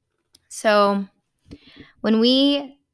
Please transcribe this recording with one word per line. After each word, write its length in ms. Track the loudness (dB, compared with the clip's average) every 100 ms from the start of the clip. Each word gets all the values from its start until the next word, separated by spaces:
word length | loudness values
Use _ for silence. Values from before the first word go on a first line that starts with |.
| _ _ _ _ _
So 580 | -6 0 2 2 0 -6 _ _ _ -20 -20 -20 -20 -20 _
when 200 | -2 0
we 600 | 2 2 0 -2 -8 -20 _